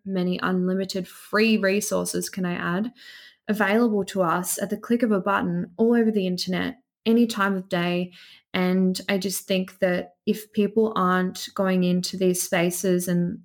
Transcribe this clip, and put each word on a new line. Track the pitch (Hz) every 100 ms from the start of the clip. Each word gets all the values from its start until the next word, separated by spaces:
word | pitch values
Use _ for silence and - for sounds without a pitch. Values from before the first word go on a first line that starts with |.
many | 196 190 180 180
unlimited | 180 185 180 185 190 190 180
free | - - 208 220 214
resources, | 190 202 208 185 180 180 180
can | - 180
I |
add, | 175 175 175 226 - - - - _ -
available | 208 196 214 240 208 190
to | 196
us | 175 170 185 -
at | 202
the | 202
click | - 233
of | 240
a | 202
button | 190 196 185 175 175 -
all | 226
over | 240 220
the | 214 185
internet, | 180 185 180 185 - _ _
any | - 233 233
time | 220 196 190
of | 185
day. | 180 175 175 180 - - - _
And | 185 185 185 185 185 -
I | 196
just | 196 185 -
think | 190 185 -
that | 190 180 - _
if | - 214 -
people | - 202 220 220 220
aren't | 180 185 185 - -
going | - 190 185
into | 180 180 180 185
these | 185 180
spaces | - 185 170 180 196 180 180
and, | 175 175 -